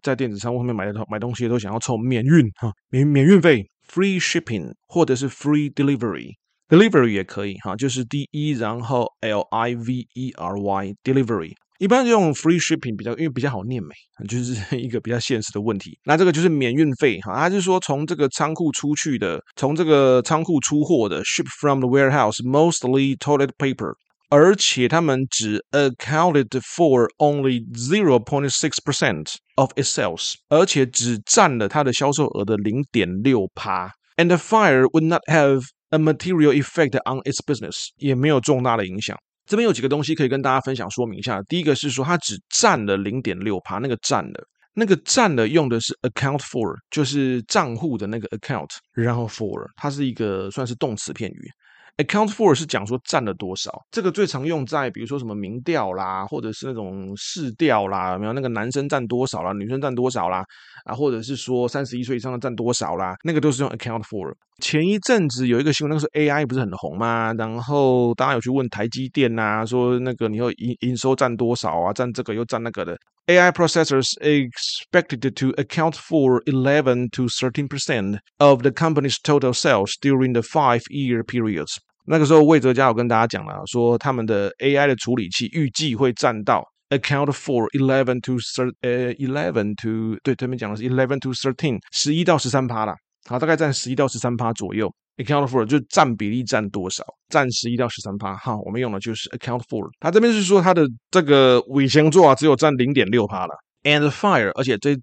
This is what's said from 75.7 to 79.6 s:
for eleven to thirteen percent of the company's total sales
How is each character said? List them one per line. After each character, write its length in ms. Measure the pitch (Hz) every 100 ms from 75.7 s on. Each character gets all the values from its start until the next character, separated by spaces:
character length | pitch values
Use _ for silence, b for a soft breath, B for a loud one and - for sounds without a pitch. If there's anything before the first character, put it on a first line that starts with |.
| - 160
for 500 | 156 - 165 131 123
eleven 640 | - 135 131 147 131 123 123
to 160 | - 123
thirteen 400 | - 170 - 143
percent 540 | 139 - 123 98 101 - -
of 240 | 143 135
the 80 | 131
company's 460 | 117 160 147 139 -
total 280 | - 143 131
sales 420 | 123